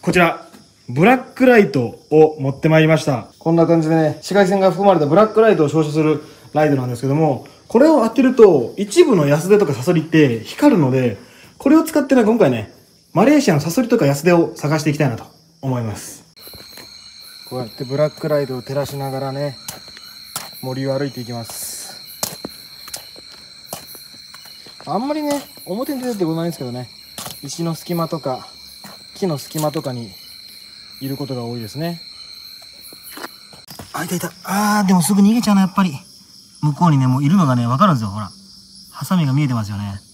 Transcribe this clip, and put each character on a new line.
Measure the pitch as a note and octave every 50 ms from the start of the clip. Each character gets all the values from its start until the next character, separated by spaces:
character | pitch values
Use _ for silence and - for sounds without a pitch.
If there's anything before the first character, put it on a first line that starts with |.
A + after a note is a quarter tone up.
こ | - F3+
ち | - F3+
ら、 | - - - - - - - - - _ _ _ _ -
ブ | A#2+ C#3 D#3+
ラ | - C4 B3+
ッ |
ク | - - - - B3+
ラ | B3+ B3 A3
イ | G3 -
ト | - C3+ A#2 A2 - - _ _
を | D3+ D#3 D#3 D3+ D#3 -
持 | C3+ C3+
っ | C3 -
て | -
ま | D#3 D#3 D#3+
い |
り | D#3 D#3
ま | D#3+
し | D3 -
た。 | D3+ C3+ A2+ - - _ _
こ | - D#3+
ん | E3
な | E3+ D#3+
感 | D#3+ E3+ E3
じ | D#3
で | D#3 E3
ね、 | D#3+ D#3 D3+
紫 | - - - - F#3
外 | G3+ G3 F3+
線 | G3+ G3
が | F#3+ F#3+
含 | D#3+ F3 G3
ま | G3+ F#3
れ | D#3
た | D3+
ブ | C3+ D#3
ラ | G3 G#3+
ッ | G#3+
ク | G#3+ G#3+
ラ | A3+ A3
イ | G3
ト | D#3+ D#3
を | C#3+
照 | C#3 D#3+ D3+
射 | D3 D3
す | D#3+ D#3
る | D#3 D3+ - - - - - - -
ラ | - D3 D#3
イ | D3+
ト | C#3+
な | C3 B2+
ん | B2
で | A#2+
す | A2
け | -
ど | C3+ C#3
も、 | D3+ D#3+ D3+ C3 A2+ - - - _ _ _
こ | - A#3
れ | C#4
を | D#4+ D#4 C4 A3
当 | A3
て | - C#4
る | B3+ C4 -
と、 | - A3+ F#3+ E3 C3+ A#2 A2+ -
一 | - G#3 G3+ - E4+ F4+
部 | D4+ A3
の | E3+ D3
ヤ | C#3 D3 D#3+
ス | D#3+
デ | F3+ G#3 G#3
と | G3+
か | - -
サ | - -
ソ | F3+ F3
リ | D#3+
っ | C#3+
て | - - D#3+ D3 C3 A2+ A2 G#2
光 | - - - D4 D4 A#3+
る | F3+
の | C#3+ B2+
で、 | B2+ C3 B2+ A#2 G2+ - - - - - - - _ _
こ | - C#4
れ | D#4+
を | D#4+ D#4+
使 | - -
っ | D4+ C4+
て | C#4 C#4
ね、 | B3+ A3
今 | G#3 A3+
回 | A3+ F#3 C#3
ね、 | B2 A2+ G#2 - - - _ _ _ _ _ _ _
マ | E3 G#3+
レ | C4+ D4+
ー | D4
シ | C4 G#3
ア | D#3+
の | C#3
サ | - E3+
ソ | - C4
リ | A#3+
と | A3+ B3+
か | G#3+ D#3
ヤ | C#3 C#3
ス | C#3+ -
デ | F#3 F3
を | E3+ D#3+ - -
探 | - - C#3+ D#3 D#3
し | D3
て | D#3+
い | C#3+
き |
た | - D3+
い | C3
な | A2+
と | - - - _ _ _ _ _ _
思 | - C3+ B2+ B2
い | A#2
ま | A2 G2
す。 | - - - - - _ _ _ - - - - - - - - - - - - - - - - - - - - - - -
こ | B2
う | B2+
や | B2
っ | G#2+
て | - - C#3+
ブ | B2 C3+
ラ | C#3 D3+ D3+
ッ | - -
ク | -
ラ | D#3 D3+ C#3+
イ | C#3+
ト | B2 C3
を | B2+
照 | A#2 - C3+
ら | D3 C#3
し | - C#3
な | C#3 C#3 C3+
が | C3 C3+
ら | C#3 C3+
ね、 | C3+ C#3 D3 C#3+ C3+ - - - - - - - - - - - - - - - - - - - - - -
森 | C3 C3 C3 C3+
を | C3+ C3+
歩 | C3+ C#3+
い | C3+
て | A#2+ B2+
い | A#2
き | A2+ A#2+
ま | A#2 A2+
す。 | - - - - - - - - - - - - - - - - - - - - - - - - - - - - - - - - - - - - - - - - - - - - - - - - - - - - - - - - - - - - - - - - - - - -
あ | - D#3
ん | G3+ B3+
ま | C#4+ D4+
り | D#4
ね、 | D4 D4 C#4+ C#4+ - - - - -
表 | - F3+ A3 C4+ D#4 C#4+
に | B3
出 | B3+ B3 A#3
て | G3+ F3+
こ | D#3+ D#3+
な | E3
い | E3
ん |
で | E3+ D#3+
す |
け | - C#3
ど | B2
ね、 | A#2+ B2 B2+ - - - - - - - - - - - -
石 | C#3 - - E3+
の | E3+ D#3+
隙 | - - - F3
間 | E3+ E3
と | D#3 E3+ D#3
か、 | - C#3 B2+ A2+ - - - - - - - - - - - - - - -
木 | - G3+
の | F3+ D3+
隙 | C3+ - - - D#3
間 | D3+ D3+
と | C#3 D#3+ C#3+
か | C#3 B2
に | A#2+ A#2 G2+ F#2+ - - - - - - - - - - - - - - - - -
い | C3+
る | C3+ C#3
こ | C3+ C#3+
と | B2 C3
が | B2 A#2
多 | A#2 B2
い | A#2+
で | A2+
す | G#2+ -
ね。 | C#3 D#3+ E3+ E3+ E3 - - - - - - - - - - - - - - - - - - - - - - - - - - - - - - - - - - - - - - -
あ、 | - D#3+
い |
た | F3 F3+
い | E3+
た。 | - E3+ - - -
あ | - F#3+ G3+ G#3+ G#3 G#3 G#3 G3+
ー、 |
で | F3+ F#3+
も | F3+ D#3+
す | - G#3
ぐ | G3
逃 | G3+ G3+
げ | A3+ B3 -
ち |
ゃ | G#3+
う | G3+
な、 | G3
や | F#3+
っ | F3+ -
ぱ | G3+ F#3+
り。 | F3 C#3 - - - - - - _ _ - - _ _ - -
向 | D3+ C#3
こ | - F3
う | E3+
に | D3
ね、 | C3+ C3
も | B2+ B2+ C3+
う | D3
い | C#3+
る | F#3
の | G3+ D#3+
が | C3+ B2+
ね、 | A#2+ A#2
わ | A#2 B2+
か | C3+ G#3
る | G3
ん | D#3
で | A#2
す | A2
よ。 | G2
ほ | F#2+ G#2+
ら。 | G#2 F#2 - - - - - - - - - - - -
ハ | - - -
サ | - F#3+
ミ | F3 D#3
が | C3+ C3
見 | C#3+ D3+
え |
て | C3 B2
ま | A2+ G#2
す | G2
よ | G#2
ね。 | G2+ G#2 G2+ G2 G2 _ _